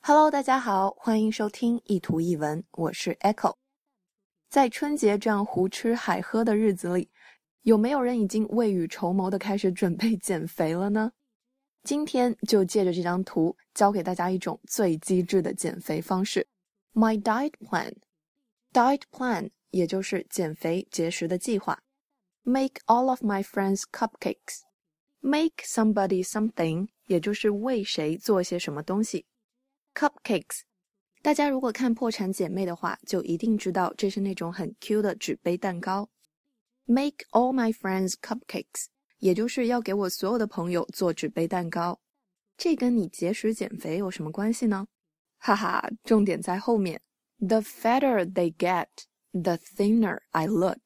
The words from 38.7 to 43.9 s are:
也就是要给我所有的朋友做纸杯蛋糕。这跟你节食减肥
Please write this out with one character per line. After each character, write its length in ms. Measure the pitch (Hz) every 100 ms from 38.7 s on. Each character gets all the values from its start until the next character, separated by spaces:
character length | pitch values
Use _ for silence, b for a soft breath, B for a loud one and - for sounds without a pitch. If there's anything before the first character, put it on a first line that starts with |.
| - - _ _ _
也 160 | 190 180
就 120 | 233
是 200 | - 233
要 120 | 240
给 140 | 220
我 160 | 196 185
所 180 | - 190
有 80 | 240
的 80 | 220
朋 240 | - 170
友 120 | 175 -
做 280 | - 180
纸 160 | 160 -
杯 180 | - 165
蛋 220 | 185 170
糕。 300 | 175 175 - _ _ _ _ _ _
这 180 | 359 294
跟 220 | 247 240
你 100 | 165
节 240 | - 175
食 220 | 220 220
减 160 | 220 190 170
肥 200 | 160